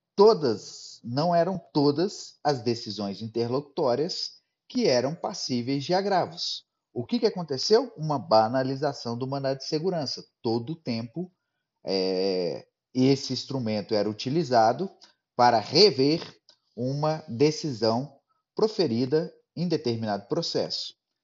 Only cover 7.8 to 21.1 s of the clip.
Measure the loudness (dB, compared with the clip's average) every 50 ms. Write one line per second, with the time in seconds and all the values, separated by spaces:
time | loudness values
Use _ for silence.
7.8 | 4 2 -6 -8 -4 -2 -2 -2 0 4 6 6 6 6 2 0 0 0 -2 -2
8.8 | -2 -4 -4 -4 -6 -6 -6 -6 -4 -4 -4 -4 -2 -2 -4 -4 -4 -4 -4 -2
9.8 | -2 -2 -2 -2 -4 -4 -6 -8 -12 _ _ _ -2 -2 0 0 -2 -4 -10 -10
10.8 | -6 -6 -4 -4 -6 -8 -8 -10 -10 -10 _ _ _ _ _ _ _ _ _ _
11.8 | -6 -4 -2 0 0 0 0 0 0 0 0 0 -2 -2 -4 -6 -10 _ _ _
12.8 | _ _ 0 2 4 4 4 2 0 -4 -6 -8 -6 -6 -6 -6 -4 -2 -2 -4
13.8 | -2 0 0 0 0 0 -2 -6 -4 -4 -2 -2 0 2 4 4 6 4 4 0
14.8 | -2 -8 -10 _ -20 -20 _ _ _ _ _ 4 4 6 6 4 2 2 4 6
15.8 | 6 6 6 4 2 2 2 0 -4 -8 -18 _ _ _ _ _ _ _ _ -8
16.8 | -6 -4 -4 -2 -2 -2 -2 -4 -6 -6 0 2 4 4 2 2 -4 -6 -4 0
17.8 | 2 2 2 2 0 -4 -10 _ _ _ _ _ _ _ _ 0 0 0 2 2
18.8 | 0 0 2 0 0 2 2 0 0 -2 -8 _ _ _ -8 -6 -4 -2 -2 -2
19.8 | 0 -2 -4 -2 -2 -4 -4 -4 -4 -4 -4 -4 -4 -2 -2 -2 -2 -2 -4 -8
20.8 | -8 -10 -14 _ _ _